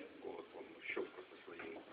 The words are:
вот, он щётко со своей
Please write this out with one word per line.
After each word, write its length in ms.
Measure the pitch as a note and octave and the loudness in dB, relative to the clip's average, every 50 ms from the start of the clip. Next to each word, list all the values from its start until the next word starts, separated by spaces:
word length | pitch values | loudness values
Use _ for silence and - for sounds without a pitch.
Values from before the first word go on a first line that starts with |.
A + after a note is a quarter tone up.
| - - - - - | -4 -4 -4 -2 -2
вот, 200 | - - - - - - E2+ | 0 0 0 -2 -2 -2 -4
он 60 | E2 D#2+ - - - - - | -4 -4 -4 -4 2 4 6
щётко 300 | - - - - - - - | 6 6 4 2 -4 -6 -6
со 140 | - - - | -6 -8 -6
своей 340 | - F2 E2+ D#2+ D#2+ D#2+ - - - | -6 -2 -2 0 0 0 -2 -2 -4